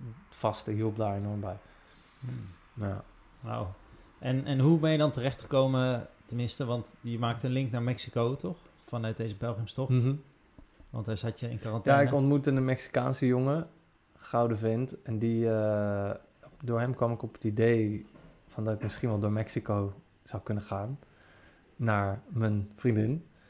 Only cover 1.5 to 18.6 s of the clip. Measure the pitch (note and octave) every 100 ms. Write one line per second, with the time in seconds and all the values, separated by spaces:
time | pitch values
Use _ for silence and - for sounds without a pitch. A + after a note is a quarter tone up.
1.5 | F#2+ - - - - - - B2+ B2+ G2+
2.5 | E2+ - - G2+ F#2+ - - - - A#2
3.5 | A2+ G2+ G2 - - - - B2+ C3 C3+
4.5 | C3+ C3+ E3 D#3+ D#3 D3+ C3 B2+ B2+ -
5.5 | C3+ C3+ C3 B2+ B2 - - - A#2+ A#2+
6.5 | - B2+ A#2+ G#2+ - A#2+ A#2 A#2 A#2 B2+
7.5 | B2+ C3+ A#2 A#2+ A#2+ - - A#2 C#3 F3+
8.5 | E3+ - - - A#2+ A2+ A2 A2+ G2+ A#2+
9.5 | A2 A2+ - C3 B2+ A#2+ C#3+ - _ _
10.5 | - - _ - A#2 G#2 G#2+ A#2 A2 A#2+
11.5 | A2+ A2+ A2 A#2 C#3 C#3+ C#3 C3+ C#3+ C#3
12.5 | C3+ C3 B2+ - C3 B2+ B2+ C3 B2 C3
13.5 | D3+ D#3+ - _ _ _ _ - A#2+ A#2+
14.5 | A2 A2 A2+ B2+ - - A2 A#2 A2+ A2+
15.5 | A2 G#2+ G#2 G#2 G2+ G2+ - - _ -
16.5 | - B2 A#2 B2 B2 A#2+ A#2 A2+ - A2
17.5 | G#2 A2+ A#2 G#2+ G#2 - - - - -
18.5 | -